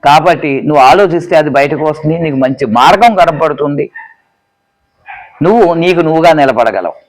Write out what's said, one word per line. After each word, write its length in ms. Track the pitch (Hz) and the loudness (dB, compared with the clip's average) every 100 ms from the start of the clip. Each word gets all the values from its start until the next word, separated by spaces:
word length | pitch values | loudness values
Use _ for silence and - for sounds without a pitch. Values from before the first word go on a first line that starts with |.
| 143 | 4
కాబట్టి 560 | 151 160 165 156 135 135 | 2 2 -2 -2 -4 -2
నువ్వు 180 | 151 | 2
ఆలోచిస్తే 520 | 131 165 202 170 - 165 | 4 4 2 0 -2 0
అది 140 | 151 | 0
బయటకు 340 | 139 143 147 | 0 -2 -2
వస్తుంది, 360 | 156 151 151 165 | -4 -4 -4 -4
నీకు 160 | 160 135 | -4 -2
మంచి 300 | 131 135 131 | -2 -2 -4
మార్గం 500 | 113 139 190 233 208 | 0 2 4 2 2
కనపడుతుంది, 760 | 165 151 160 143 147 143 - - - _ _ _ _ _ _ _ _ _ _ - - _ | 0 0 -4 -2 -4 -4 -8 -10 -20 _ _ _ _ _ _ _ _ _ _ -20 -20 _
నువ్వు 300 | 160 226 185 | -2 2 2
నీకు 260 | 165 170 175 | 0 0 0
నువ్వుగా 340 | 160 160 170 | 0 0 2
నిలబడగలవు. 600 | 156 135 117 113 95 87 - | 2 0 0 -2 -2 -8 -10